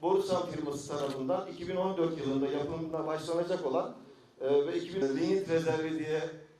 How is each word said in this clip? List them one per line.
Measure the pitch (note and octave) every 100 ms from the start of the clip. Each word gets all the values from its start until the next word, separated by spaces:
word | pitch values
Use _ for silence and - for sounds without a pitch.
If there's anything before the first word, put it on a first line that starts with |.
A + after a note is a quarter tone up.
Borusan | E3+ G3 F#3+ F3+ E3+
firması | D#3 D3 C#3+ -
tarafından | D3 C#3 C3+ C3 F#3 F#3
iki | E3+ F3
bin | F#3
on | F#3+ F3+
dört | D#3+ D#3
yılında | C3+ C3+ C3+
yapımına | D3 D3 E3 D#3+ D#3+ D#3
başlanacak | D#3 E3 E3+ F3 F3+ C#3
olan, | C#3 - - - - - -
e, | C3 C#3+ D3
ve | F3
iki | - -
bin | C3+ C#3
lignit | E3+ F#3+ E3+
rezervi | E3 D#3+ D#3+ D#3+ D#3+
diye, | D#3 D#3 D#3+ - - -